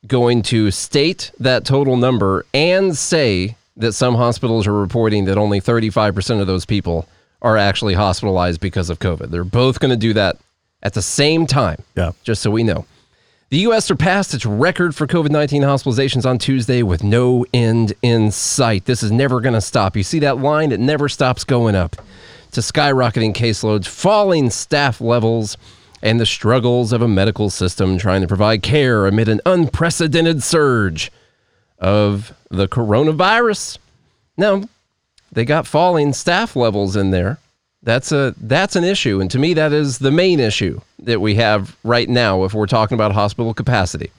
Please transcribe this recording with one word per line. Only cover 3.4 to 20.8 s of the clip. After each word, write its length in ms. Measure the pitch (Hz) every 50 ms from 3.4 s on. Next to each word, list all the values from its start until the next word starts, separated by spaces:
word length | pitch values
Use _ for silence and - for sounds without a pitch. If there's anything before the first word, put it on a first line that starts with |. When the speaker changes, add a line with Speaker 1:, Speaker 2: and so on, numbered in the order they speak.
| 90 104 113 _ _ _ _
Speaker 1:
that 160 | - 110 117 101
some 200 | - 131 127 123
hospitals 520 | 113 120 120 120 - - 117 113 113 95 104
are 40 |
reporting 520 | 104 104 101 92 - 117 113 110 104 104 98
that 140 | 95 98 104
only 200 | 107 104 101 98
thirty-five 560 | - - 117 117 110 110 - 113 107 104 92
percent 260 | 104 92 - 120 104
of 60 | 101
those 180 | 92 95 92 -
people 440 | - 113 101 - 87 85 82 78 _ _ _ _ _ _ _
are 140 | - 120 110
actually 380 | 107 101 101 95 - - 104 92
hospitalized 680 | 92 107 98 92 - - 104 95 90 87 90 85 80
because 300 | - 95 - 98 90 85
of 100 | 85 -
covid. 300 | - 95 85 - - 60
They're 120 | 82 85
both 380 | 87 95 - 120 127 131 127 -
gonna 160 | - 131 123
do 160 | 113 104 113 107
that 240 | 110 101 90 - - _ _ _ _ _ _ _ _ -
at 100 | 104 -
the 80 | 107
same 460 | 92 - - - 143 151 160 165 165 -
time, 340 | 131 147 120 87 76 - - _ _
Speaker 2:
Yeah. 160 | - 90 82 82 _
Speaker 1:
just 200 | _ - 110 -
so 80 | - 107
we 100 | 104 113
know. 240 | 117 110 87 78 - _ _ _ _ _ _ _ _ _ _ _ _ _
The 100 | 131 156
U 140 | 196 233 226
S 100 | 220 -
surpassed 500 | - 180 - 156 185 185 202 190 - -
its 100 | 113 -
record 480 | 113 104 107 143 180 175 - 175 175 147
for 120 | - 156
covid 240 | 139 - 170 151 147
nineteen 320 | 147 151 151 135 143 143
hospitalizations 640 | 139 139 139 131 - 139 113 117 131 139 131 131 110 127
on 100 | 127 117
Tuesday 440 | - - 135 131 117 - 127 123
with 220 | 120 98 90 80 104
no 400 | 101 107 120 123 123 127 123 123 - -
end 380 | 123 117 110 113 117 113 104 - _
in 280 | - 123 117 113 107 107
sight. 540 | 98 - - - - - 131 113 110 95 -
This 160 | - 127 -
is 100 | 117 104
never 280 | 107 120 135 135 127 123
gonna 200 | 110 131 117 110
stop. 360 | 98 - - 123 101 95 -
You 60 | 110
see 160 | 92 - - 160
that 180 | 147 143 127 -
line? 340 | 135 143 151 151 156 151
It 80 | 120 95